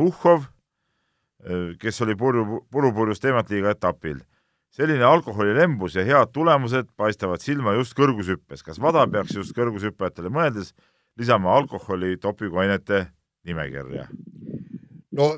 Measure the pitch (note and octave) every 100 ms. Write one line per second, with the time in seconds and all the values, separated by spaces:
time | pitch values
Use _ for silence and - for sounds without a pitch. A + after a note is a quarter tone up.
0 | E3+ - E3+ E3+ C3+ _ _ _ _ _
1 | _ _ _ _ - F2+ F2 E2+ A2 -
2 | A2+ G2+ C3 A#2+ G#2+ A2+ - C3 C#3 G#2+
3 | A2 G2+ C3+ B2 F#2+ G2+ G2 G#2 F2+ E2
4 | D#2+ C#2 - _ _ _ _ - D#3 D3
5 | B2 E3 B2+ G#2 G#2 A#2 F3 B2+ F#2 E2+
6 | G2 C#3 A#2+ C#3 E3 D3 B2 B2+ F#3+ -
7 | G#2+ G#2 F#2+ F2 - C#3+ A#2 G#2+ B2 -
8 | C#3 A2+ F#2 F#2 _ - - E2 C#3 E3
9 | A2+ G2+ F#2+ G2+ F#2 - A#2+ G#2 G#2 -
10 | F#2 - F2 C#3 E3 G#2+ F#2 _ _ _
11 | _ - A#2+ A2+ F#2 B2+ D3 G2 - F#2
12 | F#2 F#2 G2 G2+ G#2 E2+ F#2+ G2 - G2+
13 | F2+ _ _ _ E2+ E2 C#2+ C2+ C2 C2+
14 | - - - - - - - - - -
15 | _ - D3